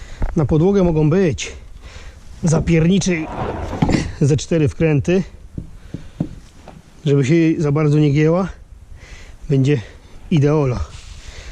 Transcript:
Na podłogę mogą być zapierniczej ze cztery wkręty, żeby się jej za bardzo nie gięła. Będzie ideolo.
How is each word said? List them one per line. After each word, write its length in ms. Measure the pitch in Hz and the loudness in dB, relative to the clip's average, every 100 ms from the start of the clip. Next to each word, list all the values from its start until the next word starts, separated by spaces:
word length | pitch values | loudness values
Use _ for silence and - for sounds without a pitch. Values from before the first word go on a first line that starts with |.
| - - - 170 | -16 -6 -2 0
Na 80 | |
podłogę 380 | 147 156 180 202 | 2 2 4 4
mogą 280 | 180 156 151 | 2 2 2
być 420 | 180 180 120 - - - - - - - - - - | 2 2 -2 -8 -12 -18 -18 -18 -18 -18 -18 -20 -6
zapierniczej 840 | 165 160 165 165 165 190 190 170 156 - 120 - - - - - - - | 0 0 2 2 4 2 0 -2 -4 -6 -8 -6 -8 -2 0 0 -2 0
ze 160 | 139 156 | 2 2
cztery 320 | - 165 139 | 0 0 0
wkręty, 540 | - 160 147 - 196 - - - - - - - - - - - - - - - - - - | 2 2 2 2 0 -2 -10 -16 -14 -14 -18 -16 -16 -16 -10 -10 -10 -20 -20 -20 -20 -20 -8
żeby 200 | 151 143 | 0 2
się 100 | 127 | 4
jej 260 | 170 160 160 | 4 4 2
za 120 | 147 | 0
bardzo 260 | 143 151 147 | 2 2 4
nie 120 | 151 | 4
gięła. 380 | 139 151 175 180 - - - - - - - - - - | 4 4 2 0 -6 -20 -20 -20 -20 -18 -20 -20 -16 -2
Będzie 300 | 139 135 143 - - - - - | 2 2 0 -2 -18 -20 -20 -2
ideolo. 480 | 160 143 151 135 110 - - - - - - - | 2 4 2 0 -2 -6 -10 -18 -18 -16 -18 -18